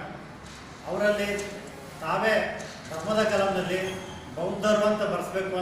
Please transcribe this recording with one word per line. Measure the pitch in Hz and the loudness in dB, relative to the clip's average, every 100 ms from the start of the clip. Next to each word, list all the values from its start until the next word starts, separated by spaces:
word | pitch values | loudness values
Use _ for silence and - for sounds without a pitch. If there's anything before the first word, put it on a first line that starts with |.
| - - - - - - - - 156 | -8 -12 -14 -16 -16 -16 -16 -12 -6
ಅವರಲ್ಲಿ | 185 208 202 208 202 202 - - - - - | 2 4 4 2 -2 -4 -8 -12 -14 -14 -8
ತಾವೇ | 160 196 220 214 - - - - - | -2 2 4 4 2 -4 -10 -12 -10
ಧರ್ಮದ | 156 202 214 214 | -6 0 4 4
ಕಾಲಂನಲ್ಲಿ | 202 196 185 175 185 190 185 - - - 156 | 4 4 2 0 0 0 -4 -8 -12 -10 -4
ಬೌದ್ಧರು | 185 196 214 208 208 | -2 0 4 6 6
ಅಂತ | 208 185 | 4 2
ಬರೆಸ್ಬೇಕು | 175 - 190 190 180 | 0 -2 -2 0 -2